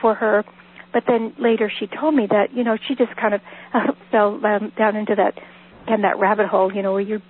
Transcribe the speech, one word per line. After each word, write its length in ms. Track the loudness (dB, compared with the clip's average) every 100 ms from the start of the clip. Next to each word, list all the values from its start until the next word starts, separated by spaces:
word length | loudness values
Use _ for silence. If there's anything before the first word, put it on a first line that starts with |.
for 140 | 0 2
her. 280 | 2 0 -2 -12 -20 -20 -6
But 120 | -2 0
then 280 | 0 -2 -2
later 340 | 0 2 0 -4
she 60 | -10
told 300 | -4 0 2
me 100 | 2
that, 240 | 2 0 -2
you 80 |
know, 120 | -2 -2 -4
she 80 | -2
just 200 | -2 0
kind 200 | -2 -2
of, 60 | -6 -20 -4
uh, 180 | -2 -2 -4 -2
fell, 340 | 2 2 0
um, 280 | 0 0 -2 0
down 200 | 0 0
into 180 | -2
that, 240 | 0 0 -2 -12 -20 -20 -12 -4
in 140 | 0
that 180 | 0 0
rabbit 280 | 0 2 2
hole, 260 | 2 0
you 80 | 0
know, 120 | -2
where 80 | -2
you're 200 | -2 -6 -8